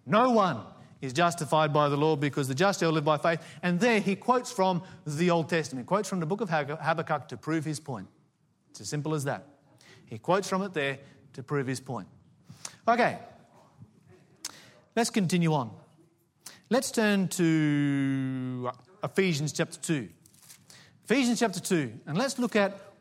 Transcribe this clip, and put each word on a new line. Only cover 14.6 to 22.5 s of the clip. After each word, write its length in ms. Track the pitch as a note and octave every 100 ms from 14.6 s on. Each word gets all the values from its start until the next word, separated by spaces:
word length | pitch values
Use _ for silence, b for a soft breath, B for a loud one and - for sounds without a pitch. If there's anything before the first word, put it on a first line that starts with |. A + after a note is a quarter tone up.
| B B B A3+
let's 140 | A#3
continue 440 | A3 E3+ F3+ E3
on. 160 | D3+ A2+ - - _ _ _ _ _ B B B
Let's 220 | B3 B3+
turn 380 | - G#3+ G3+ F3+
to 1400 | - E3 D#3+ D3+ D3 C#3+ C#3 C3+ C3+ C3 C3 B2+ B2 B2 - - -
Ephesians 480 | C3+ - F#3+ D3 D3+
chapter 260 | - D#3+ -
two. 300 | - D3+ F#2+ - _ _ B B B B B B
Ephesians 340 | - C4+ B3 A#3
chapter 220 | A3+ F3+
two, 320 | - F3 B2 A#2 -
and 120 | E3
let's 220 | C4+ B3+
look 160 | A#3+